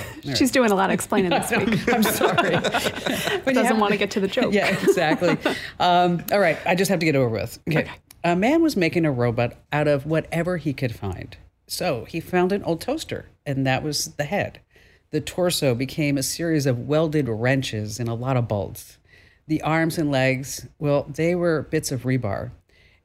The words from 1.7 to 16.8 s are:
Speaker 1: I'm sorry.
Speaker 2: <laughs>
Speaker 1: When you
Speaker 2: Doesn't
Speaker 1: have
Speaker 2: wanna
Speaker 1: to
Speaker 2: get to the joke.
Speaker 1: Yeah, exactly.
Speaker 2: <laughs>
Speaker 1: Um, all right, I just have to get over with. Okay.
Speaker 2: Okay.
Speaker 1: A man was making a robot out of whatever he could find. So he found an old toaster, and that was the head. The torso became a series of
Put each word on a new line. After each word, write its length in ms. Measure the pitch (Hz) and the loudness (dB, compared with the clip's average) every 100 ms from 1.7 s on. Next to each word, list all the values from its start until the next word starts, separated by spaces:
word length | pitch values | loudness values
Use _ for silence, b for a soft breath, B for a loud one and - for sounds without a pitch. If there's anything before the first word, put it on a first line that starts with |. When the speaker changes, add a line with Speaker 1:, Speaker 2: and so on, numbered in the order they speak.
| 202 - | 0 0
Speaker 1:
I'm 100 | 240 | 2
sorry. 520 | 214 - - - 294 170 | 2 2 2 2 2 0
Speaker 2:
<laughs> 880 | - - - - - - - 392 | 0 -2 -2 -4 -4 -4 -2 -2
Speaker 1:
When 100 | 269 | 0
you 80 | 254 | 2
Speaker 2:
Doesn't 40 | 233 | 2
Speaker 1:
have 140 | 220 | 2
Speaker 2:
wanna 160 | 208 208 | 2 2
Speaker 1:
to 20 | |
Speaker 2:
get 140 | 208 | 0
to 100 | 214 | 0
the 80 | 190 | -2
joke. 240 | - - | 0 0
Speaker 1:
Yeah, 140 | 202 190 190 | 2 2 2
exactly. 560 | - 349 156 - 175 156 | 2 2 2 2 2 2
Speaker 2:
<laughs> 360 | 311 - - - | 0 -4 -8 0
Speaker 1:
Um, 420 | 175 175 180 170 - | 4 6 4 2 0
all 80 | 202 | 2
right, 180 | 175 147 165 | 2 2 0
I 100 | 180 | 2
just 120 | 190 | 2
have 100 | 180 | 2
to 60 | 160 | 2
get 120 | 139 | 2
over 100 | 123 | 2
with. 320 | 107 92 - - | 0 -6 -8 -2
Okay. 120 | 151 | -2
Speaker 2:
Okay. 100 | - - - - | -2 -8 -20 -4
Speaker 1:
A 100 | 170 175 | 0 2
man 240 | 220 330 | 4 4
was 160 | 320 220 | 4 2
making 260 | 160 170 160 | 2 2 2
a 60 | |
robot 440 | 123 120 113 120 - _ | 2 0 2 -2 -4 _
out 160 | 147 147 | 0 2
of 160 | 143 147 | 0 0
whatever 500 | 160 - 165 170 180 | -2 -2 -2 -2 -2
he 160 | 151 | -4
could 240 | 131 127 - | -2 -4 -4
find. 400 | 98 87 - - - _ - | -8 -8 -12 -18 -20 _ -12
So 380 | - 175 123 - | -4 -2 -2 -4
he 160 | 160 | -8
found 320 | - 180 185 | -2 2 2
an 100 | 202 | 0
old 160 | - 165 | -2 -4
toaster, 460 | - 311 - - - _ - | -2 -6 -6 -10 -12 _ -4
and 220 | 135 131 | 0 0
that 160 | 131 | 0
was 300 | 151 143 - - | -2 -4 -6 -6
the 80 | |
head. 380 | 147 196 120 - b b b b _ | -4 -2 -4 -8 b b b b _
The 80 | 151 | -6
torso 560 | - - 180 - 143 120 | -4 -2 0 2 0 0
became 420 | 135 - 147 139 | -2 -2 -2 0
a 60 | |
series 420 | 131 - 170 160 135 | -2 -4 0 0 0
of 140 | 120 | -2